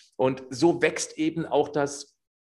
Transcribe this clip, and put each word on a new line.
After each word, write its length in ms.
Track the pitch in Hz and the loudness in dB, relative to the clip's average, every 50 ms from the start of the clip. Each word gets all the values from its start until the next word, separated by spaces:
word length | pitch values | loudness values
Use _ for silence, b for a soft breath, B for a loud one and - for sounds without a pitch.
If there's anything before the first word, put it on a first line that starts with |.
| b b b | b b b
Und 260 | - 131 131 135 - - - | 0 0 2 0 -2 -8 -12
so 320 | 135 120 165 170 151 131 | -2 2 4 4 4 4
wächst 360 | 151 156 - - - - - 151 | 2 0 0 -2 -6 -6 -4 -4
eben 260 | 156 160 160 165 151 | -2 -2 -2 -4 -4
auch 240 | - 127 143 143 - | 0 2 2 2 2
das 480 | - 151 143 139 - - - _ _ _ _ _ _ _ _ | 0 -2 -2 -2 -4 -8 -14 _ _ _ _ _ _ _ _